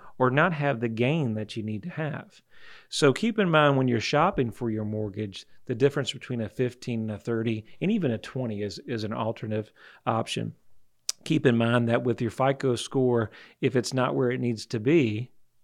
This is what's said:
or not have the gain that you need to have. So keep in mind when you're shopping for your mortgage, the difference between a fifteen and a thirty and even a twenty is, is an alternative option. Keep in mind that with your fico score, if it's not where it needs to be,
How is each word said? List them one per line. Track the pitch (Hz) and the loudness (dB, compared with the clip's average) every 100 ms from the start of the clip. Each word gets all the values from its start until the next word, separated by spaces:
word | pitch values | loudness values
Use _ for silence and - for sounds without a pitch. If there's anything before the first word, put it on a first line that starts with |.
| - - | -10 2
or | 127 | 4
not | 135 175 | 6 2
have | 151 143 120 | 2 0 0
the | 120 | -2
gain | 113 120 165 127 | 0 2 2 0
that | 107 107 117 | -2 -6 -6
you | |
need | 107 107 | -6 -6
to | 175 | -8
have. | - 156 151 - - _ - - - - | -6 -6 -6 -12 -20 _ -20 -20 -20 -10
So | - 147 | 2 4
keep | 131 226 220 | 4 0 2
in | 185 | 4
mind | 156 147 135 | 6 6 4
when | 131 | 4
you're | 120 | 2
shopping | - 147 175 202 120 | 2 2 2 2 -2
for | - 120 | -2 -4
your | 110 | -4
mortgage, | 107 107 107 101 107 92 - - | -4 -4 -4 -6 -8 -8 -18 -18
the | - | -8
difference | 117 139 147 131 | 2 2 2 -4
between | 135 - 123 | -6 -6 -4
a | 107 | -4
fifteen | - 123 - - 117 | -2 -2 -2 -6 -4
and | 110 | -4
a | 104 | -6
thirty | - 117 113 110 - - | -4 -2 0 -2 -6 -4
and | 170 | 0
even | 226 151 | 0 0
a | 110 | -2
twenty | - 131 120 104 | -4 -6 -6 -4
is, | 104 98 - | -6 -6 -6
is | 117 | -6
an | 104 | -4
alternative | 120 110 113 110 107 107 _ - - - | -4 -4 -4 -4 -4 -4 _ -20 -10 -2
option. | 117 117 - 110 - - - - _ - - | -2 -2 -4 -6 -10 -20 -20 -20 _ -12 -10
Keep | - 151 135 | -2 2 4
in | 117 | 4
mind | 117 120 117 | 4 2 2
that | 120 | 0
with | 123 113 | 0 -2
your | 117 | -2
fico | - 131 139 135 | 0 0 2 0
score, | 120 - 135 127 117 107 - - - | -2 -2 0 2 2 0 -6 -20 -2
if | 123 123 | 0 0
it's | 117 | 0
not | 131 127 139 | 0 0 2
where | 127 | 0
it | 127 | 0
needs | 123 110 - | -2 -4 -4
to | 120 | -2
be, | 113 165 117 107 127 - - _ | 2 4 4 0 -8 -14 -20 _